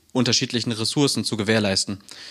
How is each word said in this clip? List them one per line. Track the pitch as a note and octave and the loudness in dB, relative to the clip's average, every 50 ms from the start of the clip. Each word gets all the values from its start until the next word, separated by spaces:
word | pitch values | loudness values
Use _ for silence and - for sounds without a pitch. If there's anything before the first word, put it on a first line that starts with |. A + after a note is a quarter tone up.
| _ _ | _ _
unterschiedlichen | - C3 A#2+ B2 A2 - C3+ A#2+ - A#2 - B2 A2+ | -2 0 2 2 2 0 0 -2 -2 -2 -2 -2 -4
Ressourcen | G#2+ A2+ - - D3 C#3+ C3+ - A#2 G2+ | -2 -4 -2 2 2 2 4 2 0 -2
zu | - A#2+ | -2 -2
gewährleisten. | G#2+ G2+ A2 A2 A2 G#2+ G2 F#2+ - - - G2 - - - - - - - | 0 2 2 4 4 4 2 0 0 -2 -2 -6 -10 -12 -18 -20 -18 -18 -18